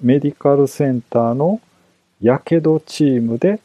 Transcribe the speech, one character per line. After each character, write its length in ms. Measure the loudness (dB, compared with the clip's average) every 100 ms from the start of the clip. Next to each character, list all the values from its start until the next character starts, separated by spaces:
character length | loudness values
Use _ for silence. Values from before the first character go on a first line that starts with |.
メ 180 | 0 2
デ 120 | 0
ィ 40 | -2
カ 200 | 0 2
ル 100 | 0
セ 240 | 0 -2
ン 120 | -4
タ 180 | -4 -2
ー 140 | -2
の 260 | 0 -2 -4 -8 _ _ _ _ _
や 200 | 0 0
け 140 | 0 0
ど 220 | 0 -2
チ 240 | -4 -2
ー 180 | 0 0
ム 160 | -2 -2
で 220 | -2 -2